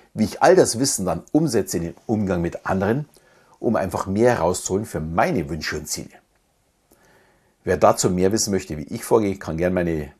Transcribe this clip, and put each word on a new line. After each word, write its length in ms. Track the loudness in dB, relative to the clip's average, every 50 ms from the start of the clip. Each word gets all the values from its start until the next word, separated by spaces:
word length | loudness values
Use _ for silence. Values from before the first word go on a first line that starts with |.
| _ _ -4
wie 100 | -2 -2
ich 180 | -2 0 4 6
all 140 | 6 8
das 220 | 8 6 4 2 -2
Wissen 280 | -2 -2 -2 -2 -2
dann 160 | -2 -4 -4 -4 _ 0
umsetze 460 | 2 2 2 2 0 0 0 -4 -4
in 40 | -4
den 100 | -6 -8 -10 _
Umgang 340 | -4 -2 0 0 0 0 0
mit 260 | -2 -2 -4 -6 -4
anderen, 420 | -4 -2 0 0 0 0 -2 -4 -8 _ _ _ _ _ _ _ _ _ -4
um 180 | -2 0 0
einfach 300 | 0 -2 -2 -4 -6 -4
mehr 300 | -2 2 4 4 4 4
herauszuholen 500 | 4 2 0 0 -2 -4 -2 -2 -2 -4
für 140 | -4 -6 -6
meine 480 | -6 -4 0 0 0 0 0 -2 -4 -4
Wünsche 280 | -6 -8 -6 -6 -8
und 120 | -8 -8 -8
Ziele. 220 | -8 -10 -10 -12 -18 -20 _ _ _ _ _ _ _ _ _ _ _ _ _ _ _ _ _ _ _ _ _ _ _ _ _ _ _ _ -4
Wer 120 | -2 0
dazu 340 | 4 6 4 4 4 2 0
mehr 220 | 2 2 2 2 2
wissen 180 | 0 -2 -2
möchte, 280 | -2 -4 -4 -6 -10 -10
wie 60 | -10
ich 200 | -10 -10 -8 -2
vorgehe, 320 | 2 2 2 2 0 -4
kann 200 | -6 -8 -8 -4
gern 180 | -2 -2 0 0
meine 380 | 0 -2 -2 -2 -4 -6 -8 -14 _